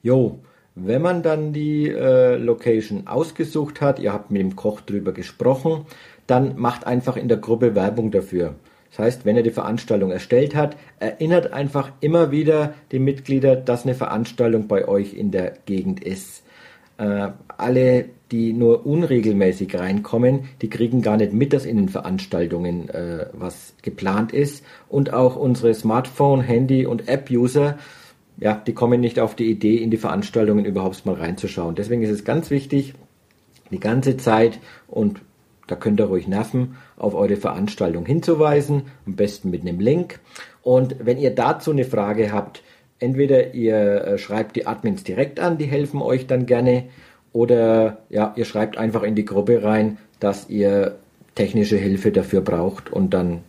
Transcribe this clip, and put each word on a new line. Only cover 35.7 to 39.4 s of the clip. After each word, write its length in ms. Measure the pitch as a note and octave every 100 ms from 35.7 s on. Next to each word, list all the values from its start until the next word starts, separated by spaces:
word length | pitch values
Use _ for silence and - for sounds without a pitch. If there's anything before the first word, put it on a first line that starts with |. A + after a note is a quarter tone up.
| F2+
könnt 240 | A2 G#2
ihr 60 | G2
ruhig 200 | F#2 F#2
nerven, 500 | G2 A2 B2+ B2+ - - _
auf 180 | G#2
eure 220 | E2 G2+ G2+
Veranstaltung 720 | F#2+ F2+ G#2 - F#2 E2+ E2+
hinzuweisen, 800 | D#3+ E3 D#3 D3+ D3 C#3 C#3+ C3 -
am 100 | -
besten 360 | F#2 G2+ -